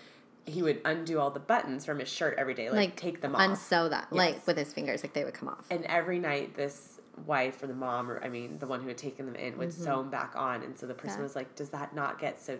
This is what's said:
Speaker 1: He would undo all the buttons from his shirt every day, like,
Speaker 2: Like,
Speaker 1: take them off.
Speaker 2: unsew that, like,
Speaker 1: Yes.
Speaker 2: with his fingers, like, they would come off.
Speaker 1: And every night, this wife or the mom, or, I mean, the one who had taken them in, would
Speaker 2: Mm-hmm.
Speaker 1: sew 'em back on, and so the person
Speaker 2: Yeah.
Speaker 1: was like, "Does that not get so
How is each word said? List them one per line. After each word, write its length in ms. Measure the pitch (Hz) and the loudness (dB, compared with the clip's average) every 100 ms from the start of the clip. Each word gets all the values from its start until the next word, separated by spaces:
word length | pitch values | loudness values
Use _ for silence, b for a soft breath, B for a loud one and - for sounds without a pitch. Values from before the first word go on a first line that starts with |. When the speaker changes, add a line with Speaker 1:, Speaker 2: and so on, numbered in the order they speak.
| B B B - - | B B B -18 -6
Speaker 1:
He 180 | 156 | 0
would 180 | 165 139 151 | 4 4 2
undo 340 | 160 165 160 | 0 2 2
all 100 | 139 | 2
the 100 | 143 | 2
buttons 460 | - 240 - 135 - | 4 4 4 -4 -2
from 140 | 147 | -4
his 100 | 139 | -2
shirt 240 | - 160 - | 0 2 2
every 160 | 135 123 | 0 0
day, 140 | 113 | 2
like, 40 | 214 | 4
Speaker 2:
Like, 180 | 190 - | 4 2
Speaker 1:
take 240 | 180 170 | -4 -2
them 140 | 139 135 | 0 6
off. 60 | 196 | 6
Speaker 2:
unsew 420 | 196 - 175 165 | 6 4 6 6
that, 200 | 147 - | 2 0
like, 240 | 175 175 - | 4 4 4
Speaker 1:
Yes. 100 | - | 2
Speaker 2:
with 100 | 160 | 2
his 160 | 143 | 2
fingers, 300 | - 143 117 | -4 -2 -2
like, 100 | 147 | -2
they 100 | - | -2
would 120 | 135 - | -4 -4
come 140 | 135 | -8
off. 180 | - - | -10 -4
Speaker 1:
And 160 | 175 160 | -4 2
every 320 | 170 165 180 | 2 4 0
night, 380 | 165 143 - - | 2 0 -2 -2
this 440 | 143 - - - - - 156 | -4 -4 -8 -12 -18 -12 0
wife 340 | 143 131 131 | 2 2 0
or 60 | 139 | -6
the 80 | 127 | -4
mom, 340 | 127 120 123 | -2 -2 -2
or, 140 | 117 | -4
I 40 | 127 | -4
mean, 280 | 120 120 151 | -6 -8 -8
the 80 | 135 | -4
one 140 | 127 | -4
who 60 | 131 | -4
had 100 | 120 | -6
taken 300 | 143 - 135 | -8 -8 -8
them 80 | 120 | -6
in, 200 | 127 - | -6 -4
would 100 | 175 | -4
Speaker 2:
Mm-hmm. 140 | 165 | -2
Speaker 1:
sew 160 | 165 135 | 0 0
'em 100 | 135 | 0
back 240 | 131 139 135 | -4 -4 -2
on, 280 | 135 120 | -2 -2
and 120 | - 131 | -4 -8
so 100 | 123 | -10
the 80 | 120 | -8
person 240 | - 101 | -6 -4
Speaker 2:
Yeah. 40 | |
Speaker 1:
was 120 | 139 135 | -4 -4
like, 180 | 135 - | -8 -8
"Does 140 | 143 | -8
that 240 | 147 143 | -6 -6
not 240 | 151 139 - | -2 -4 -2
get 240 | 151 - | -4 -4
so 160 | - 127 | -6 -8